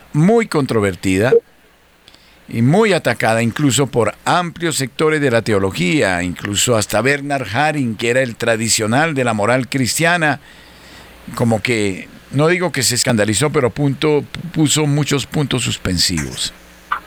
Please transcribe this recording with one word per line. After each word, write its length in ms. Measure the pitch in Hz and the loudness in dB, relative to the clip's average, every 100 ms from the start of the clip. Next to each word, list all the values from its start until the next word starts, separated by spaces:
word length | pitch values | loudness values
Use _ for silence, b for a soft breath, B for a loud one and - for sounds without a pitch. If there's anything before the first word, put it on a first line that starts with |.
| - | -4
muy 360 | 147 180 233 220 | 2 4 4 2
controvertida 840 | 160 131 113 101 87 98 92 120 466 - _ _ _ _ _ - b b b - | -2 0 2 0 0 0 2 4 2 0 _ _ _ _ _ -20 b b b -8
y 140 | 113 | 0
muy 320 | 123 190 226 | 2 4 4
atacada 460 | 127 131 117 113 113 | 2 0 0 0 2
incluso 460 | 117 104 147 113 131 | 0 0 0 2 0
por 300 | 123 107 - | 0 0 -2
amplios 500 | 123 165 175 156 170 | -2 0 -2 -4 -4
sectores 460 | 135 131 - 156 156 | -4 -6 -2 0 2
de 100 | 139 | 2
la 120 | 117 | 0
teología, 800 | 117 101 95 95 175 151 101 87 | 2 0 0 0 0 2 2 0
incluso 500 | 90 85 104 98 - | -2 -6 -6 -2 0
hasta 260 | 110 - 107 | 0 0 0
Bernard 460 | 127 143 143 139 107 | 0 -2 -2 -6 -4
Haring, 400 | 120 151 151 123 | -2 0 0 -4
que 160 | 107 117 | -2 0
era 120 | 127 | 0
el 120 | 127 | 0
tradicional 800 | 107 117 113 113 - 107 127 165 | -2 -2 0 0 0 0 0 0
de 80 | 135 | 0
la 120 | 123 | -2
moral 340 | 107 104 131 120 | 0 0 0 0
cristiana, 720 | 135 117 - 165 175 156 127 B B B B B B B B - | -2 -2 0 0 2 0 -2 B B B B B B B B -14
como 260 | - 120 110 | -2 0 0
que, 460 | 131 113 101 92 - - - | 0 -2 -2 -4 -12 -20 -6
no 180 | 135 156 | 0 2
digo 240 | 175 175 | 2 -2
que 100 | 139 | -2
se 120 | 120 | -2
escandalizó, 560 | 123 135 113 104 101 147 | 0 0 0 0 0 0
pero 180 | 151 120 | 0 0
punto, 560 | - 143 131 156 147 - - 160 | 0 -2 0 0 0 -2 -10 -8
puso 320 | 160 147 151 151 | 0 2 2 0
muchos 400 | 147 143 143 - | 0 0 -2 -2
puntos 360 | 156 143 127 | -4 -2 -2
suspensivos. 920 | - - - 87 - 82 67 64 - - - - - - | -4 -4 -4 -2 -2 -2 -6 -8 -10 -10 -20 -20 -10 -10